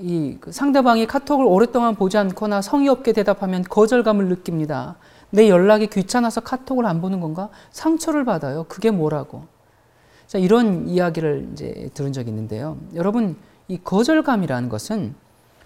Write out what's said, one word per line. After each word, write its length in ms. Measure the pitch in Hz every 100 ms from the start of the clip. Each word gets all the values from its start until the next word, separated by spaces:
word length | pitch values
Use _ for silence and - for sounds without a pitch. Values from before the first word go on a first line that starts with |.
이, 360 | 180 170 143 -
그 120 | -
상대방이 540 | 165 277 269 254 226 220
카톡을 400 | 277 - 285 254
오랫동안 480 | - 240 247 233
보지 240 | 208 190 208
않거나 420 | 196 185 214 202
성의 280 | 196 285 277
없게 260 | 247 247
대답하면 480 | 214 196 190 190 185
거절감을 640 | 180 214 220 247 220 208 185
느낍니다. 680 | 180 - 165 151 135 131 - _ - -
"내 180 | 202 220
연락이 380 | 180 196 214 214
귀찮아서 560 | 202 185 247 233 226
카톡을 420 | - 254 - 254
안 160 | 226 165
보는 200 | 190 190
건가? 280 | 160 160 202 - -
상처를 560 | - 320 320 330 302 247
받아요. 380 | 170 143 147
그게 260 | 165 - 220
뭐라고?" 560 | 196 151 151 131 120 156 _ _ _ _ _ _ _ _
자, 100 | 202
이런 500 | 185 233 226 170 160
이야기를 640 | 180 175 165 160 139 127
이제 340 | 151 127 - 139
들은 180 | - 139
적이 160 | 135 117
있는데요. 480 | 110 107 107 151 131 -
여러분, 440 | 165 185 233 208 151 _ _ -
이 100 | 180
거절감이라는 840 | - 185 240 311 311 226 160 123 123
것은 460 | 107 - 214 117 139 _ _ _ _